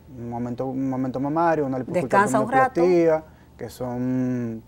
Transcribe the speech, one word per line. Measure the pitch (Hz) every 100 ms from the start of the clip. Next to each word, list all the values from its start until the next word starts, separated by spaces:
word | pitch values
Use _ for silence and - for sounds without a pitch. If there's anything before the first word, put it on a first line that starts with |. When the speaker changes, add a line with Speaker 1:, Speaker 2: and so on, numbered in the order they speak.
| - 127
Speaker 1:
un | 117
momento, | 117 120 123 131
un | 131 135
momento | 131 131 127
mamario, | 143 160 170 156 135
una | 131
liposucción | 120 175 131
Speaker 2:
Descansa | 196 220 254
un | 220
rato. | 262 262 175
Speaker 1:
abdominoplastia, | 180 175 165 156 - - - -
que | 117
son | - 123 123 127 127 127 123 117 113